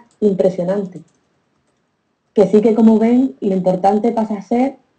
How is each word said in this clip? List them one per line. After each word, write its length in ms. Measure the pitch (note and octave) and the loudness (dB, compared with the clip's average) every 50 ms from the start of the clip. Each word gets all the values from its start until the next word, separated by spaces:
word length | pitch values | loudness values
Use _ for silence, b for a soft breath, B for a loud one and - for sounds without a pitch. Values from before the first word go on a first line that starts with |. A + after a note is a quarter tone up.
| - _ _ - | -20 _ _ -2
impresionante. 840 | G#3+ G#3 F#3+ F3 F#3+ F#3 F3+ - F3 F3 F#3+ G#3 G3 F3+ - D#3 - _ _ _ _ _ _ _ _ _ _ _ _ _ _ _ _ _ _ _ _ _ _ _ _ _ - | -2 -2 0 0 -2 -2 -2 -4 -6 -6 -4 -6 -6 -8 -12 -16 -20 _ _ _ _ _ _ _ _ _ _ _ _ _ _ _ _ _ _ _ _ _ _ _ _ _ 0
Que 140 | - G3 F3+ | 0 2 4
sí 140 | F#3+ G#3+ | 4 2
que, 120 | G#3 A#3 A3 | 2 2 2
como 240 | A#3 A3+ A3 A3 G#3 | 4 4 4 4 4
ven, 360 | A3 A3+ A#3+ B3 C4+ C4 - - | 2 2 2 0 0 -2 -4 -6
lo 140 | - G3+ F#3 | -6 -4 -4
importante 560 | F#3+ F3 F#3 F#3 F3+ - G3 G3+ G#3+ G#3 A#3+ | -2 -2 -2 -2 0 0 0 0 0 0 -2
pasa 240 | A3+ A3+ A3 A3 G#3+ G3 | -2 -2 -4 -4 -6 -8
a 40 | |
ser 360 | - - A#3 A#3+ C4 C#4 - - _ _ _ | -8 -4 -2 -2 -2 -2 -4 -8 _ _ _